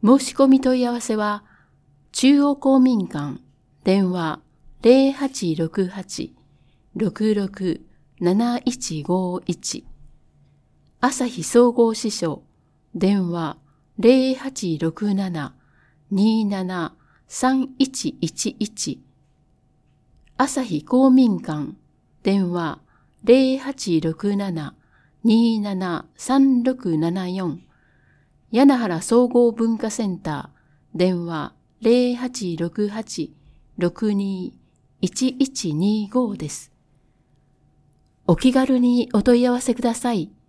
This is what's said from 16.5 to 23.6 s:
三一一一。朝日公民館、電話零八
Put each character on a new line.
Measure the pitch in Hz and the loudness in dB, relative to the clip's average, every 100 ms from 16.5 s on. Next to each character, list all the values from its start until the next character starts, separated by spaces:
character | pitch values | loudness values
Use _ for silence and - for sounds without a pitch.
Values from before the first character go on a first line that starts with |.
| 196 185 185 160 _ _ _ _ | -4 -6 -6 -8 _ _ _ _
三 | - 254 262 254 - | -2 0 0 -2 -2
一 | 262 - - - | -2 -2 -8 -6
一 | 165 - 214 - | -8 -6 -8 -6
一。 | 208 - - 127 _ _ _ _ _ _ _ _ _ _ _ _ _ _ | -10 -8 -10 -10 _ _ _ _ _ _ _ _ _ _ _ _ _ _
朝 | 269 - | -2 -2
日 | 247 156 | -4 -6
公 | - 254 262 | -2 2 6
民 | 254 247 185 | 6 4 2
館、 | - 151 143 - _ _ _ _ | -4 -8 -8 -12 _ _ _ _
電 | - 196 185 | -2 0 0
話 | 175 165 - _ _ _ _ | -4 -6 -8 _ _ _ _
零 | - 254 262 | 4 4 6
八 | 262 | 0